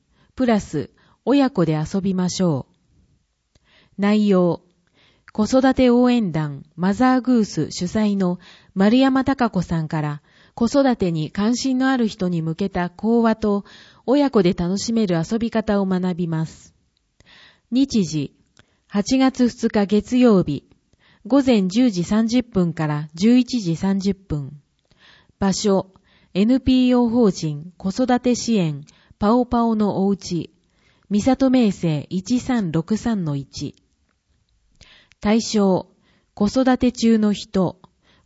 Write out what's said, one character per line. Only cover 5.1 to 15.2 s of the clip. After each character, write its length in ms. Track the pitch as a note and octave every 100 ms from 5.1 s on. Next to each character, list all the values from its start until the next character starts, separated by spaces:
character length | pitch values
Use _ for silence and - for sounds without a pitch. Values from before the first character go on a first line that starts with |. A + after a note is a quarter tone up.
| _ -
子 120 | - G#3
育 300 | C4 C4 C4
て 160 | B3+
応 180 | A#3+ B3
援 220 | A#3+ G3+
団、 320 | D#3 D3+ C3+ - -
マ 180 | F#3 G3+
ザ 220 | B3+ B3+
ー 40 |
グ 200 | A#3+ B3
ー 40 | G#3
ス 240 | - D3
主 160 | - F3
催 320 | A3 G#3+ G3
の 220 | F#3 F3+ - - _
丸 240 | F#3 G3+ B3
山 260 | C4+ C4
貴 260 | C4 C4+ A#3
子 100 | F#3
さ 180 | E3+ E3
ん 60 | D#3
か 140 | D#3+
ら、 220 | D3+ C#3+ _ _ _ -
子 100 | A#3
育 300 | C#4+ C4+ A#3
て 160 | F#3
に 180 | E3 D3+
関 260 | - G#3 A#3+
心 220 | C4+ B3+
の 140 | C4
あ 40 | C4
る 120 | A3+
人 220 | - F3+
に 120 | E3+
向 140 | D#3+ D#3+
け 140 | G3
た 200 | F#3+ F3
講 320 | - A3 A#3
話 140 | A3+ A3
と、 300 | G#3+ G3+ - - - _ -
親 240 | C#4+ C#4
子 100 | A3
で 120 | F3
楽 260 | E3+ F3 G3
し 140 | G#3
め 120 | A3+ G#3
る 120 |
遊 200 | E3+